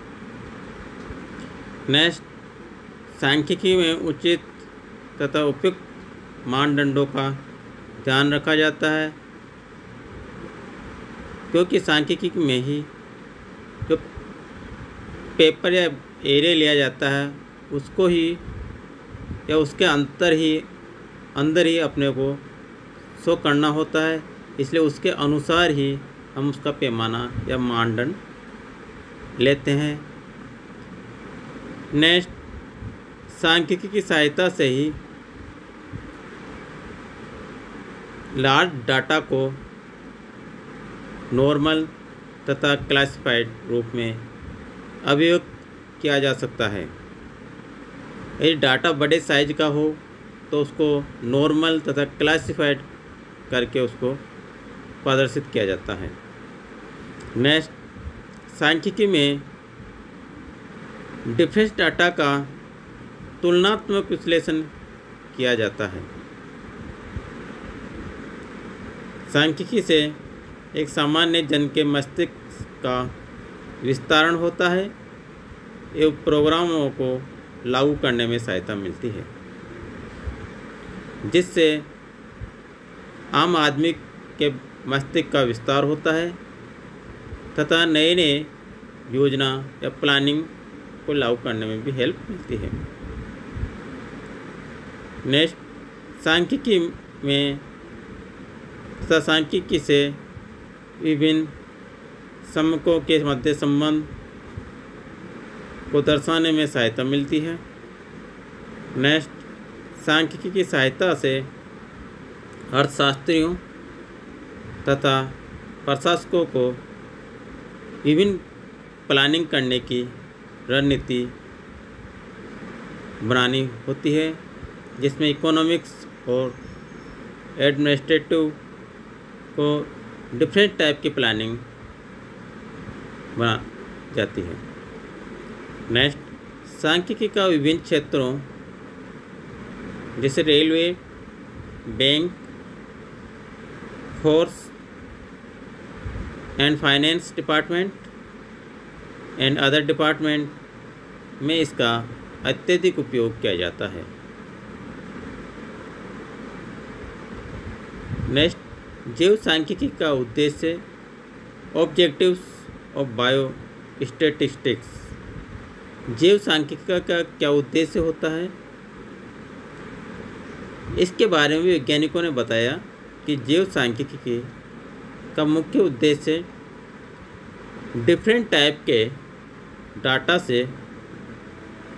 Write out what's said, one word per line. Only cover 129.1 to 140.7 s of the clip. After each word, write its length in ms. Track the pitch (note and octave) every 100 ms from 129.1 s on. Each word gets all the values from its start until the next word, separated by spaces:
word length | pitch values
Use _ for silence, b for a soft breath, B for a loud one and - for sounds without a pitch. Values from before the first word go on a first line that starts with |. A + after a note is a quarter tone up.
| - - - - -
को 260 | D3 D3 - - - - -
different 440 | A#2+ D#3 G3+ G3+ G3+
type 220 | D3+ C#3+
की 60 | D#3
planning 500 | D3 A#2 A2 A2 A#2+ - - - - - - - - - - - - - - - - - -
बना 260 | A#2 A2 - - - - - A#2+
जाती 240 | G2+ -
है। 160 | F2 - - - - - - - - - - - - - -
Next, 280 | A#2 C#3+ - - - - - - -
सांख्यिकी 460 | D#3 E3+ F3+ A3 G#3
का 180 | G#3 F#3+
विभिन्न 340 | D#3 C#3+ E3
क्षेत्रों 600 | - D#3 D3 D3 B2+ C#3 C3+ - - - - - - - - - - - - - - - - B2+
जैसे 200 | C3+ D3+
railway, 540 | D#3 D3 D#3+